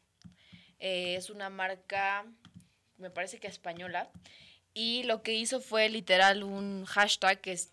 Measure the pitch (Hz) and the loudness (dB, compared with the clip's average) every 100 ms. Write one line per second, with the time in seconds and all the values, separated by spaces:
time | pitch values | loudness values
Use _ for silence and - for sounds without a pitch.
0 | _ _ - _ _ - _ _ 190 180 | _ _ -20 _ _ -20 _ _ -4 -4
1 | 180 180 185 202 196 190 185 185 - 196 | -2 -4 -8 -10 -10 -4 -6 -6 -6 -2
2 | 196 202 226 233 - - - _ _ - | 0 -2 -6 -16 -20 -20 -20 _ _ -18
3 | 185 175 190 233 202 - 180 170 180 175 | -12 -8 -8 -8 -14 -12 -12 -10 -6 -6
4 | - 175 - - - - _ 214 226 247 | -6 -12 -20 -20 -20 -20 _ -6 -2 -2
5 | 247 220 226 226 226 254 - 220 220 220 | 0 -2 -2 -2 -2 -4 0 2 2 2
6 | 180 185 196 202 196 196 202 190 190 202 | 4 8 8 6 0 -6 -6 -6 0 4
7 | 202 - 190 196 190 175 - | 4 4 2 2 -2 -8 -8